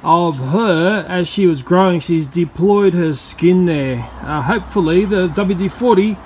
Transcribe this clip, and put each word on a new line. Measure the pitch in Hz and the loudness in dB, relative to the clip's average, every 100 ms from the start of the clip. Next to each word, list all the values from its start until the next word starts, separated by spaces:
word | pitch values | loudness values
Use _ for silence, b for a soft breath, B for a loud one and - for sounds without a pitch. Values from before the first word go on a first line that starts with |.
of | 175 170 170 139 | 2 2 2 -2
her | 131 185 226 160 175 214 160 | -2 0 2 2 2 0 -2
as | 180 175 | -4 -2
she | - 185 | 2 2
was | 147 | 0
growing. | 123 180 190 175 | 0 2 4 0
She's | 156 165 143 | -2 -2 -2
deployed | 170 170 - 190 202 196 | -2 -4 0 2 4 2
her | 175 160 | 2 -2
skin | 143 - - 170 185 | -4 -6 0 2 4
there. | 175 151 135 120 117 - | 2 0 -2 -6 -8 -12
Uh, | - 151 | -6 -4
hopefully | 131 220 - 208 160 175 202 | -2 -2 -2 -2 2 2 2
the | 202 180 | 0 0
W | 151 190 180 | 0 -2 -2
D | 190 | -4
forty | - 240 196 214 190 | -2 2 2 2 -4